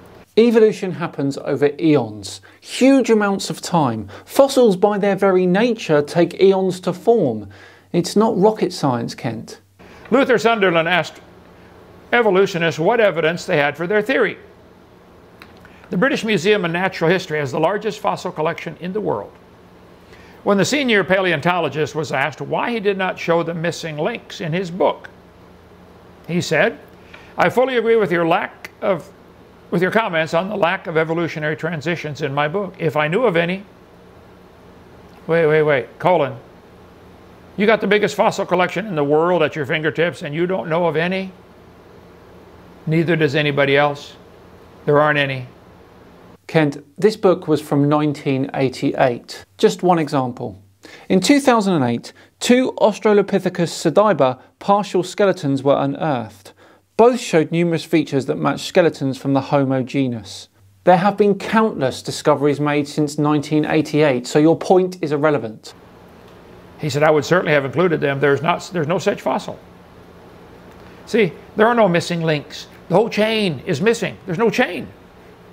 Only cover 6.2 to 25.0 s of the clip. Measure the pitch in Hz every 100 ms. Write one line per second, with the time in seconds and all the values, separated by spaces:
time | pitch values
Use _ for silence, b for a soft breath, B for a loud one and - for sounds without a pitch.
6.2 | 175 - 196 190 190 180 185 175 233 233
7.2 | 139 107 98 B B B B 175 170 208
8.2 | 220 190 208 214 180 - 143 120 117 -
9.2 | 123 113 113 - _ _ B B B 254
10.2 | 269 220 226 226 190 170 165 175 151 -
11.2 | - - - - B - - - - 240
12.2 | 220 185 190 180 165 151 170 233 202 160
13.2 | 156 170 - 156 143 143 175 208 208 277
14.2 | 190 - - - - - - - - -
15.2 | - - - - B B B 180 262 254
16.2 | 226 196 185 208 170 170 185 - 160 185
17.2 | 185 151 139 160 160 208 220 - 190 175
18.2 | 185 165 156 160 170 151 175 208 175 113
19.2 | 95 - - - - - - - B B
20.2 | B B 202 202 175 294 254 208 170 190
21.2 | 185 156 165 180 151 143 143 156 139 143
22.2 | 147 131 139 165 240 233 202 190 185 175
23.2 | - 170 160 170 170 160 165 147 190 233
24.2 | - - 170 175 180 180 285 -